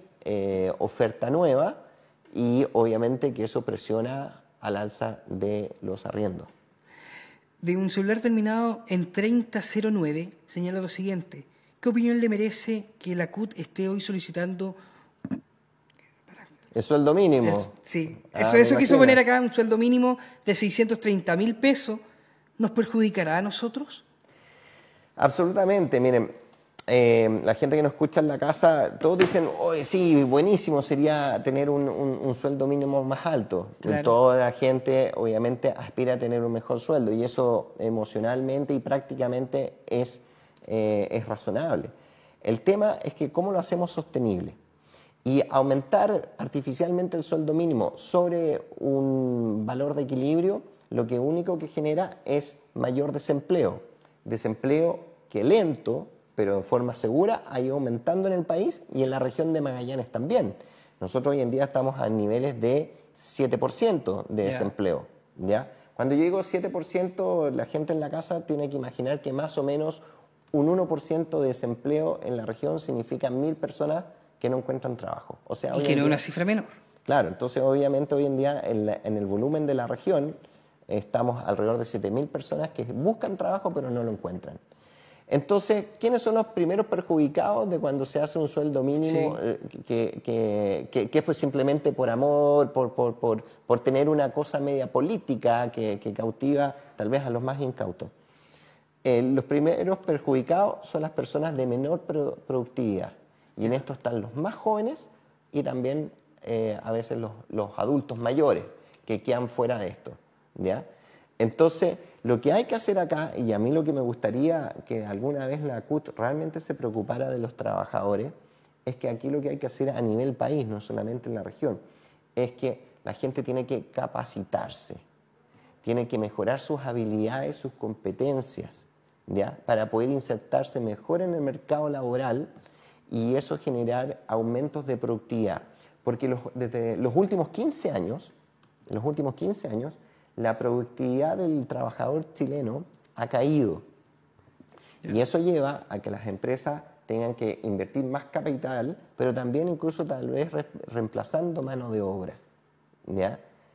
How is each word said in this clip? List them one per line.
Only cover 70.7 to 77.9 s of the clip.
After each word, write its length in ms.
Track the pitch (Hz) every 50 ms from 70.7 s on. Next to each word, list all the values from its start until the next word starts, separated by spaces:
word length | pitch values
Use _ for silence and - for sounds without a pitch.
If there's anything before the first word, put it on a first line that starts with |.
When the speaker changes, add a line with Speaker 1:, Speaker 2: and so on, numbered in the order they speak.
Speaker 1:
uno 180 | 180 185 175 -
por 140 | 160 147
ciento 400 | - - 160 165 165 165 160 156
de 60 | 139 131
desempleo 720 | 123 - - 120 117 117 - 139 147 151 156 165 - -
en 160 | - 117 123 117
la 80 | 110
región 320 | 110 113 - - 151 160 160
significa 500 | 156 - 131 117 113 - 139 123 - 123
mil 280 | 123 131 143 160 156
personas 480 | - - - - - 151 151 156 175 185 - - - _ _ _ -
que 100 | - 123
no 100 | 127 127
encuentran 380 | 127 - 131 131 - 127 120
trabajo. 400 | 113 - - - - - - - - - -
O 80 | -
sea, 180 | - - 131 131
Speaker 2:
Y 40 | 139
Speaker 1:
hoy 60 | 143
Speaker 2:
que 80 | 147
Speaker 1:
en 60 | 147 143
Speaker 2:
no 60 | 143
es 20 |
Speaker 1:
día 80 | 147 147
Speaker 2:
una 40 | 139
cifra 260 | - 156 - 170 175
menor. 220 | 196 214 208 - - - - - _ _ _
Speaker 1:
Claro, 260 | _ - 139 139 104 -
entonces 320 | 92 - 127 123 - 135
obviamente 540 | 131 135 135 139 139 139